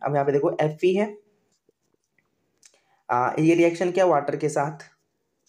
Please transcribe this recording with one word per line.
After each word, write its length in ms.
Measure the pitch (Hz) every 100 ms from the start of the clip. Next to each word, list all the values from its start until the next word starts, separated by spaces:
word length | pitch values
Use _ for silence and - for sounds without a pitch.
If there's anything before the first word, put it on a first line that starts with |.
अब 120 | -
यहाँ 120 | 143 139
पे 60 |
देखो 240 | 143 156 -
एफ़ई 340 | 151 156 180
है, 220 | 190 214 - _ _ _ _ _ _ _ _ _ _ _ _ _ _ _ _ _ _ -
आ, 200 | 123 127 -
ये 160 | 156
रिएक्शन 360 | 170 170 170 180
क्या 140 | 175
वाटर 320 | 185 147 139 151
के 120 | 151
साथ, 420 | 151 143 156 - _ _ _ _ _